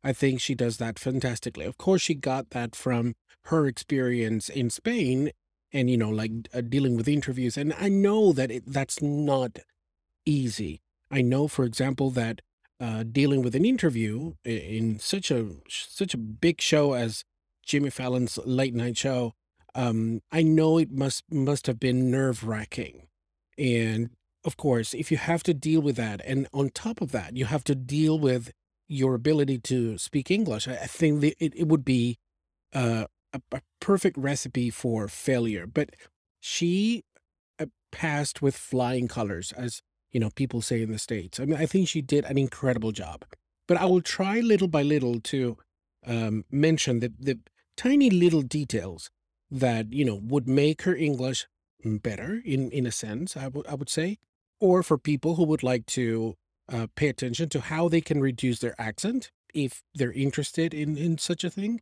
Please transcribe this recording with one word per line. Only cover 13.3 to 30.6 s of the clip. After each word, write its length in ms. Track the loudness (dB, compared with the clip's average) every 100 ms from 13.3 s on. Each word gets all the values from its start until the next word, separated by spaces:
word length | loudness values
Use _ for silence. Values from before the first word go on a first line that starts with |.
| 2
with 100 | 2 2
an 100 | 2
interview 680 | 4 0 0 -2 -4 -8 -10
i-, 60 | -6
in 480 | -6 -4 -2 -2 -2
such 320 | -4 -4 0
a, 180 | -2 -2 -10 _
such 460 | -12 -12 -6 -6 -4
a 20 |
big 420 | -8 0 0 2
show 340 | 2 4 4
as 300 | 0 -2 -6 -12 _ _ _
Jimmy 280 | -2 0 0
Fallon's 480 | -2 -2 0 -2 -4 -2
Late 280 | 0 0
Night 240 | 0 -2 -2
Show, 360 | -2 0 -2 -8 _ _ _ -4
um, 460 | 0 0 -2 -4 _
I 100 | 2
know 380 | 6 6 6 4
it 120 | 2
must, 320 | 0 -2 -4 _
must 360 | 0 0 0 -2
have 120 | -2
been 300 | 0 2 2
nerve-wracking. 1000 | 2 0 -2 -4 -6 -6 -10 -10 -14 -20 _ _ _ _ -2
And 520 | 0 2 2 0 -4 _ _ _
of 140 | -8 -2
course, 360 | 2 2 0 -6
if 160 | -2
you 60 | -2
have 260 | 0 0
to 100 | 2
deal 280 | 0 2 2
with 140 | 2 0
that, 220 | -2 -4 -2
and 220 | -2 -2
on 180 | -2 -2
top 280 | -2 -8 -6
of 120 | -4
that, 260 | -4 -6 -4
you 80 | -2
have 180 | -2 0
to 100 | -2
deal 440 | -2 2 2 4
with 320 | 2 2 -2 -20 _ _ _
your 260 | 0 2
ability 460 | 2 4 4 2 0
to 380 | 0 0 0 -4
speak 300 | -4 -4 0
English, 360 | 0 2 -2